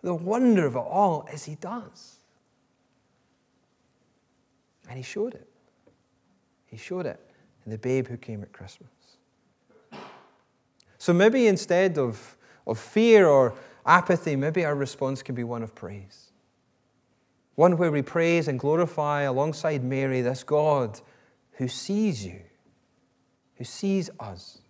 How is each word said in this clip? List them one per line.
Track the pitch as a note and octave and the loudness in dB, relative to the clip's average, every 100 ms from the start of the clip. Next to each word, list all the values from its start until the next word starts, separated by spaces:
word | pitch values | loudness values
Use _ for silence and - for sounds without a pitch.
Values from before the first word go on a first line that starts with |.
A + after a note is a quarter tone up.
The | F3+ | -4
wonder | E3+ F3 A3+ B3+ G#3+ D3+ | -6 -2 2 4 4 2
of | |
it | B2 | -2
all | A2+ F3+ G3+ D#3 - | -4 2 2 0 -6
is | D3+ | -16
he | - D3+ | -14 -14
does. | - A#3 G#3+ - - _ _ _ _ _ _ _ _ _ _ _ _ _ _ _ _ _ _ _ _ _ _ _ _ _ _ _ - | -12 -12 -14 -20 -20 _ _ _ _ _ _ _ _ _ _ _ _ _ _ _ _ _ _ _ _ _ _ _ _ _ _ _ -18
And | B2 | -16
he | |
showed | B2+ - A3+ | -12 -8 -8
it. | - - _ _ _ _ _ _ _ _ _ _ _ _ | -8 -20 _ _ _ _ _ _ _ _ _ _ _ _
He | A2+ | -20
showed | - F3+ | -10 -8
it | E3 - _ _ _ _ | -8 -10 _ _ _ _
in | - | -14
the | A2 | -8
babe | B2+ C3 B2 | -4 -2 -4
who | A#2+ | -10
came | - G#2+ | -12 -14
at | G2+ | -14
Christmas. | - F#2+ - B2+ _ _ _ _ _ _ _ _ _ _ - - - _ _ _ _ _ _ _ _ | -18 -20 -20 -20 _ _ _ _ _ _ _ _ _ _ -20 -20 -20 _ _ _ _ _ _ _ _
So | - | 0
maybe | F3 G3+ C4 A#3 | 4 6 6 4
instead | F#3+ - F3 F#3+ D#3 | 2 2 2 2 2
of, | B2+ G#2+ - - _ _ - | -2 -2 -14 -20 _ _ -8
of | A2 | -8
fear | - - A3+ A3 F3+ | -2 2 6 8 8
or | C#3 B2 - - - - | 6 4 0 -18 -10 4
apathy, | F3 F3 F3 F3 | 4 4 0 0
maybe | C#3 C#3+ D#3+ | -2 -2 -2
our | D#3+ | -2
response | D3 C3+ - C3+ C3+ | -2 -4 -4 -6 -6
can | - | -8
be | B2 | -8
one | A#2 A#2+ | -8 -8
of | A2+ | -10
praise. | - F#2 G2+ F#2+ - _ _ _ _ _ _ _ _ _ _ _ _ _ | -12 -14 -14 -18 -20 _ _ _ _ _ _ _ _ _ _ _ _ _
One | - E3+ E3+ | 2 4 4
where | F3 | 0
we | D3 | 0
praise | C3 E3+ E3 E3+ D3+ | -2 0 2 2 0
and | C3 | -2
glorify | C3+ D#3+ E3+ F3 D3 D3 | -2 0 0 -2 -2 -2
alongside | C#3 C3 D3+ D#3 D#3+ D3+ | -2 0 -2 -2 -2 -2
Mary | B2+ C3+ C3+ C3 | -4 -2 -2 0
this | B2 C3 | -2 -4
God | - D3 D3+ C#3+ A#2 G#2 - _ _ _ _ | -2 0 2 2 -2 -6 -20 _ _ _ _
who | - B2+ | -8 -8
sees | - - G3+ G#3+ C3+ | -6 -6 -2 0 -2
you, | G2 F2+ F2+ _ _ _ _ _ _ _ _ _ _ _ | -8 -14 -20 _ _ _ _ _ _ _ _ _ _ _
who | |
sees | B2 - G3 G3 F3 - | -16 -6 -2 -2 -4 -10
us | G#2 F#2+ - - _ | -16 -16 -20 -20 _